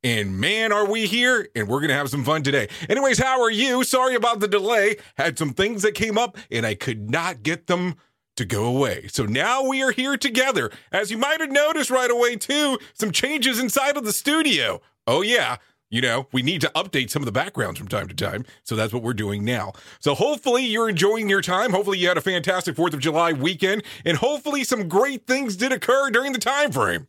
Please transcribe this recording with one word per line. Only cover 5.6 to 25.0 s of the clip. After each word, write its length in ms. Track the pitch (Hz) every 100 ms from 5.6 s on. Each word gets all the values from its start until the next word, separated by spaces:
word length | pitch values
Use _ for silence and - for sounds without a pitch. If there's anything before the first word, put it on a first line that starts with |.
| 202 220
that 120 | 208
came 220 | 208 220
up, 220 | 208 240 - -
and 120 | 113
I 120 | 113
could 340 | 104 - 110 104
not 320 | 151 170 135
get 240 | 107 170
them 300 | - 175 180 147 _ _ _
to 100 | -
go 200 | 98 107
away. 420 | 117 131 127 90 107
So 180 | -
now 380 | 107 123 196 262
we 180 | 269 269
are 100 | 269
here 240 | 247 262
together. 540 | 277 277 226 262 202 117 - _
As 180 | 185 202
you 80 | 220
might 220 | 277 320
have 120 | 311
noticed 380 | 277 302 320 269
right 220 | 254 247
away, 240 | 240 240
too, 420 | 240 - 285 294 254 -
some 180 | - 214
changes 480 | 160 262 302 247 233
inside 380 | 254 277 269 285
of 60 |
the 80 | 214
studio. 720 | 190 277 311 302 165 113 92 _ _ -
Oh, 140 | 139
yeah. 340 | 208 240 123 123 _ _ _
You 120 | 113
know, 260 | 127 117 135
we 100 | 131
need 160 | 127 175
to 100 | 156
update 340 | 156 185 143 120
some 120 | 151
of 40 |
the 60 | 131
backgrounds 480 | 104 175 - 101 92
from 80 | 101
time 220 | 113 95
to 40 |
time, 320 | 92 95 104 123 -
so 120 | -
that's 180 | 107 110
what 80 | 120
we're 120 | 113
doing 320 | 110 104 101
now. 260 | 104 120 98 - - -
So 120 | 147
hopefully 520 | 143 240 302 269 247
you're 240 | 247 220 226
enjoying 400 | 170 196 226 208
your 120 | 196
time. 300 | 180 180 233
Hopefully 260 | 185 202 196
you 120 | 180
had 80 | 170
a 40 |
fantastic 540 | 196 180 151 185 175
fourth 180 | 147 175
of 60 | 147
July 320 | 151 156 170
weekend, 520 | 143 151 180 190 208 - -
and 140 | - 156
hopefully 480 | 254 294 302 285
some 240 | 247 240 180
great 360 | 185